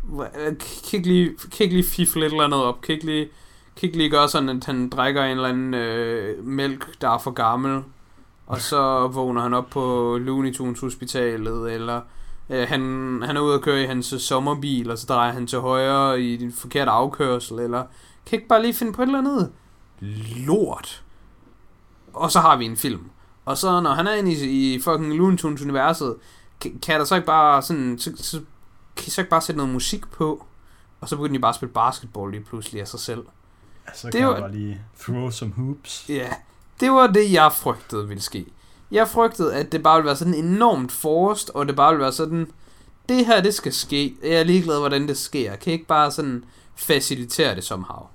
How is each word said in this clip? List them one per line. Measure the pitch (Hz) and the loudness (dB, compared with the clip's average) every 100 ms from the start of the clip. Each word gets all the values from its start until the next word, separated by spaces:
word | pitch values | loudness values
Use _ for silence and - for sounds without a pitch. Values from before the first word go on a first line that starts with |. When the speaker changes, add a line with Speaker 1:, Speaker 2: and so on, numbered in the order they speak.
Speaker 1:
Hva-, | - 143 120 143 | -6 -8 -8 -6
øh, | 151 147 | -6 -6
kan | - - - 208 | -10 -14 -4 -2
ikke | 175 | 4
lige, | 180 175 - | 4 4 0
kan | - - | -16 0
ikke | 202 180 | 2 4
lige | - | 2
fifle | - 175 160 156 | 2 0 2 0
et | |
eller | 151 | 2
andet | 147 139 | 2 4
op? | 123 120 | 2 -2
Kan | - | -4
ikke | 156 156 | -4 -2
lige, | 156 151 - - - _ - | -2 -4 -10 -20 -20 _ -6
kan | 180 | -4
ikke | 165 | 0
lige | 156 | 2
gøre | 147 147 | 4 4
sådan, | 156 135 | 4 0
at | 127 | -2
han | 127 131 123 | -4 -4 -2
drikker | 131 131 139 | 0 0 2
en | 135 | 0
eller | 131 131 | 0 -2
anden, | 127 131 | -2 -2
øh, | 127 117 113 117 117 101 - | -2 -2 -2 -2 -4 -4 -8
mælk, | 113 135 139 135 - - | -6 -4 -4 -4 -12 -4
der | 135 | 0
er | 117 | 0
for | 131 | -2
gammel, | 120 117 123 135 135 135 - - - - _ - | -2 0 0 -2 -4 -8 -20 -20 -20 -20 _ -10
og | 120 | -6
så | - 147 135 131 127 | -2 2 4 4 2
vågner | 131 127 120 | 0 0 0
han | 120 | 2
op | 123 123 | 0 0
på | 143 127 123 120 120 | -2 0 2 0 0
Looney | 127 135 135 | -2 0 -2
Tunes-hospitalet, | 131 127 120 131 - 123 131 120 113 110 113 117 | -2 -6 -4 -6 -8 -6 -2 -2 -2 -4 -4 -4
eller, | 113 117 120 120 - - - - | -6 -4 -6 -8 -12 -10 -10 -6
øh, | 131 120 | -2 0
han, | 139 131 131 131 127 120 | -2 -2 -4 -6 -6 -4
han | 143 | 0
er | |
ude | 147 | 2
at | 143 | 2
køre | 139 139 | 2 0
i | 131 | 0
hans | 127 120 131 | -2 -4 -6
sommerbil, | - 135 139 143 143 131 117 | -2 0 0 -2 -2 -2 -4
og | 113 | -8
så | - | -2
drejer | 127 120 | 0 0
han | 120 120 | -2 -4
til | 127 | -4
højre | 127 131 135 139 139 127 | 0 0 2 2 2 2
i | 120 120 | -2 -2
den | 120 | -6
forkerte | 120 123 143 135 | -8 -4 0 4
afkørsel, | 110 135 131 139 123 - 113 | 4 2 0 0 0 -4 -6
eller | 120 120 131 - - - - | -4 -4 -6 -14 -20 -20 -6
kan | 226 | -6
ikke | 220 | 4
bare | 226 | 4
lige | 226 | 4
finde | 233 233 | 0 -4
på | 208 | -2
et | 254 | 0
eller | 277 | 2
andet | 269 277 180 - _ - - - 101 107 110 117 135 | 0 0 -2 -4 _ -20 -20 -14 -10 -10 -10 -8 0
lort?" | 190 196 - - - - - - - - _ - - _ - - | 2 2 -4 -12 -16 -20 -20 -20 -20 -20 _ -20 -20 _ -20 -18
Og | - 160 | -6 2
så | 170 | 4
har | 160 139 | 6 4
vi | |
en | 117 113 | 2 -4
film. | 143 98 85 - - _ | -4 -6 -10 -20 -20 _
Og | - 135 | -6 -2
så | 185 180 | 2 2
når | 165 | 2
han | 135 185 | 0 0
er | |
inde | 214 190 | 0 0
i, | 156 139 135 135 | 0 0 0 2
i | 131 | 0
fucking | 170 156 156 151 | 0 0 0 2
Looney | 185 180 | 4 4
Tunes-universet, | 160 147 139 139 143 165 135 110 - - - - | 0 -4 -4 0 2 0 -4 -6 -14 -20 -20 -12
kan, | - - | -12 -10
kan | - 156 | -2 0
der | |
så | 147 | 2
ikke | 185 175 | 2 4
bare | 156 151 143 | 4 6 6
sådan, | 131 160 127 120 | 2 -4 -2 -6
så, | - - | -8 -8
så | - 165 - - - - - - | -10 -10 -12 -20 -20 -20 -18 -14
kan | - | -8
I | |
så | - | -4
ikke | 185 | 2
bare | 165 | 0
sætte | 160 156 | 0 -4
noget | 135 | -2
musik | 127 - - - | -2 -4 -6 -8
på, | - 156 151 - - - - - _ | -4 -2 -2 -10 -20 -20 -20 -20 _
og | - | -8
så | 147 | -4
begynder | 147 | -2
de | 139 | 0
bare | 117 | 0
at | |
spille | 117 123 | 0 -4
basketball | 113 117 131 117 104 98 | 0 0 -2 -12 -10 -8
lige | 104 | -8
pludselig | 107 113 107 107 | -12 -12 -10 -10
af | 98 | -10
sig | 120 | -10
selv? | - 117 - _ _ _ - - - | -8 -8 -10 _ _ _ -20 -20 -20
Speaker 2:
Ja, | |
så | - 120 | -14 -6
Speaker 1:
Det | |
Speaker 2:
kan | 226 262 | 0 0
Speaker 1:
var | |
Speaker 2:
jeg | - | 0
bare | 98 | -4
lige | 104 104 101 - - | -8 -8 -10 -14 -16
throw | - 123 127 | -6 -4 -4
some | 113 113 104 | -6 -8 -6
hoops. | 131 143 - - - | -6 -6 -12 -16 -8
Speaker 1:
Ja, | 143 123 - - - - - | -6 -6 -10 -12 -20 -20 0
det | 254 | 4
var | 262 247 | 8 8
det, | 196 208 | 8 6
jeg | 175 156 | 8 6
frygtede | - 139 113 - 110 104 | 6 -2 -4 -6 -6 -4
ville | 101 | -6
ske. | - 104 87 - - - - | -8 -10 -12 -16 -20 -20 -2
Jeg | 202 220 | 2 2
frygtede, | 233 233 226 160 | 4 2 2 -2
at | 113 151 | 0 -2
det | 160 | 2
bare | 156 160 | 6 6
ville | 151 | 4
være | 139 | 0
sådan | 170 | 0
enormt | 160 165 196 233 165 123 | 0 0 4 4 4 -2
forced, | - 156 160 190 208 - | -4 0 2 2 0 -4
og | - 143 | -4 -4
det | 139 | 4
bare | 143 | 6
ville | 160 | 6
være | 135 | 0
sådan, | 127 160 165 160 - - - - - - | -2 -4 -4 -6 -10 -20 -20 -20 -20 -2
"Det | 254 233 | 2 4
her, | 220 | 4
det | 190 | 4
skal | 202 - | 0 -4
ske. | 135 - 143 143 - | -6 -2 -2 -2 -4
Jeg | 147 | 0
er | 165 | 2
ligeglad, | 165 180 165 147 | 4 4 4 0
hvordan | 143 139 147 | 2 0 -2
det | 139 | -4
sker. | - 147 113 98 | -4 -4 -4 -4
Kan | - | -4
I | |
ikke | 165 160 | -4 0
bare | 156 147 | 2 4
sådan | 143 147 120 - - - | 2 -4 -4 -8 -20 -20
facilitere | - - 147 139 135 120 - 143 | -12 0 2 2 -4 -6 0 0
det | 95 | 0
somehow?" | - 101 92 - - | -6 -8 -10 -12 -16